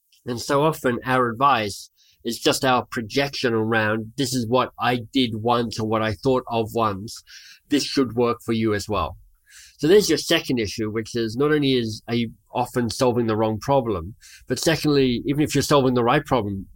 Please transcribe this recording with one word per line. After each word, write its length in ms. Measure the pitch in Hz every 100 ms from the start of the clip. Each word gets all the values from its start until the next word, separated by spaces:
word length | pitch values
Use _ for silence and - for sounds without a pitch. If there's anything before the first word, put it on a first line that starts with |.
| _ _
And 160 | 120 120
so 240 | - 143
often 340 | 156 147 131 120
our 240 | 127 127 120
advice 600 | 110 139 120 104 - - _ _ _
is 140 | 117 113
just 240 | 151 135
our 200 | 131 123 -
projection 600 | 127 107 135 139 - 123
around, 580 | 113 110 113 107 113 110 -
"This 180 | 127
is 140 | 131 113
what 240 | 127 120 -
I 160 | 120 123 110
did 240 | 135 120 107
once 420 | 113 120 117 113
or 80 | 110
what 160 | 110
I 120 | 110
thought 280 | 98 135 127 117
of 220 | 117 110
once. 480 | 117 107 95 110 - - - - - -
This 160 | 143
should 300 | - 139 123
work 240 | 113 120 113
for 80 | -
you 220 | 113 110
as 140 | 104 -
well." 280 | 98 76 - - _ _ - - -
So 80 | 151
there's 220 | 208 190
your 100 | 143
second 400 | - 165 - 123
issue, 320 | 104 - 107
which 240 | 110 107
is 220 | 120 113 117
not 160 | 147
only 220 | 151 139
is, 280 | 127 113 101 -
are 60 |
you 180 | 120 117 - _
often 360 | 120 120 127 117
solving 360 | - 127 120 113
the 100 | 107
wrong 220 | 110 107
problem, 540 | - 139 117 92 85 - - - -
but 100 | 127
secondly, 640 | 165 151 151 143 131 120 -
even 160 | 143
if 120 | 143
you're 80 | 143
solving 300 | - 143 131
the 80 | 123
right 220 | 117 147
problem, 420 | - 127 104 98 -